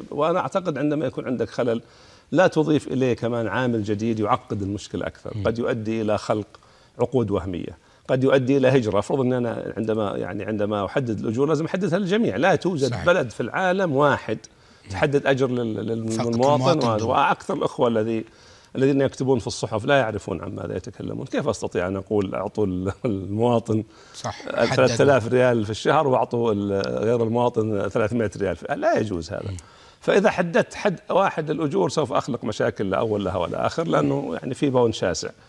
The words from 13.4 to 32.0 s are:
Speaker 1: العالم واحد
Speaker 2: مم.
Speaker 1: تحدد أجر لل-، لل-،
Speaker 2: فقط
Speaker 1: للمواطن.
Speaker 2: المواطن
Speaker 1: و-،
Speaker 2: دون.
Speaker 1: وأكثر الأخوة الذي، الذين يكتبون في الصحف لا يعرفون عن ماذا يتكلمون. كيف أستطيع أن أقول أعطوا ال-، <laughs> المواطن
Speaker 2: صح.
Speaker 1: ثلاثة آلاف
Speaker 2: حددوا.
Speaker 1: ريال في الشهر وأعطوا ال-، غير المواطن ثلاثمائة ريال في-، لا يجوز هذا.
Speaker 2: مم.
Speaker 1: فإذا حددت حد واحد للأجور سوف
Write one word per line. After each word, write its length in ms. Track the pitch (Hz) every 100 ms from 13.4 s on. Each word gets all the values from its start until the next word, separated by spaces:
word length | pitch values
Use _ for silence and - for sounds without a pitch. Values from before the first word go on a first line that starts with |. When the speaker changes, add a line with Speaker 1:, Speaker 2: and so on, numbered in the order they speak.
Speaker 1:
العالم 540 | 123 147 185 185 185 135
واحد 420 | 143 117 - 113 - _ _ - 95
Speaker 2:
مم. 60 |
Speaker 1:
تحدد 360 | 95 147 139 139
أجر 200 | 135 135
لل-، 280 | 123 117 107
لل-، 360 | 113 113 113
Speaker 2:
فقط 160 | 113 117
Speaker 1:
للمواطن. 280 | 117 131 147
Speaker 2:
المواطن 340 | 131 156 123
Speaker 1:
و-، 80 | 107
Speaker 2:
دون. 120 | 113
Speaker 1:
وأكثر 440 | 135 151 175 -
الأخوة 340 | 143 - - 123
الذي، 380 | 113 110 113 110 - - - - -
الذين 260 | 135 139
يكتبون 380 | 131 - 131 131
في 80 | 120
الصحف 380 | - - 110 123
لا 140 | 143
يعرفون 420 | 113 104 - 85
عن 140 | 95 104
ماذا 220 | - 101
يتكلمون. 480 | - - 104 110 135
كيف 220 | 269 139
أستطيع 400 | 104 101 95 90
أن 80 | 95
أقول 400 | - 107 95 -
أعطوا 300 | 95 - 101
ال-، 260 | 92 92 -
<laughs> 40 | 131
المواطن 800 | 98 92 104 120 117 107 110 104 - - -
Speaker 2:
صح. 260 | 113 - - - 120 127
Speaker 1:
ثلاثة 280 | 127 117
آلاف 200 | 139 135
Speaker 2:
حددوا. 140 | 110 127
Speaker 1:
ريال 280 | 127 120 104
في 60 |
الشهر 360 | 107 165 147 147
وأعطوا 460 | 127 123 120 117
ال-، 460 | 101 101 98 127 127
غير 240 | 113 120
المواطن 640 | 113 117 120 117 110 101 101
ثلاثمائة 420 | 120 110 120 104 -
ريال 180 | 95 85
في-، 200 | - 139
لا 220 | 320 320
يجوز 320 | 110 87 80
هذا. 200 | 101 104
Speaker 2:
مم. 80 | 92 - - - -
Speaker 1:
فإذا 280 | - 196 196
حددت 440 | - 175 220 -
حد 260 | - 214 170 -
واحد 420 | 170 196 - 151
للأجور 380 | 151 151 190 170
سوف 240 | 156